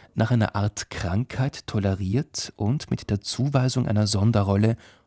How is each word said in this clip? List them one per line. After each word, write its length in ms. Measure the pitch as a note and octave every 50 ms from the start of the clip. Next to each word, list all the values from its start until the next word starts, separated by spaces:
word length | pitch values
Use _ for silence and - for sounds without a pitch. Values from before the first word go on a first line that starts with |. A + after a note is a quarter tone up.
| - - -
nach 160 | - A2 -
einer 240 | B2+ A2+ G#2+ - -
Art 360 | G2+ G2+ G#2 - - - -
Krankheit 760 | - - - E2+ F2 G#2 C3 - - - B2+ C#3 - - -
toleriert 840 | - - A2 G2 G2 F#2+ F#2 G2 F#2 G#2 C3+ D#3 - - - - - -
und 340 | - G#2 G#2 C3+ D#3 - -
mit 180 | - - - -
der 120 | G#2 G2+
Zuweisung 680 | - - - - B2+ C#3+ C#3 C3 B2+ C3 - B2+ A#2+
einer 200 | - G#2+ G#2 G#2+
Sonderrolle 720 | G2 G#2 F#2+ G2+ A2+ A2+ G#2 G2 G2 G2 G2 G#2+ A2 A2+ - - - - _ _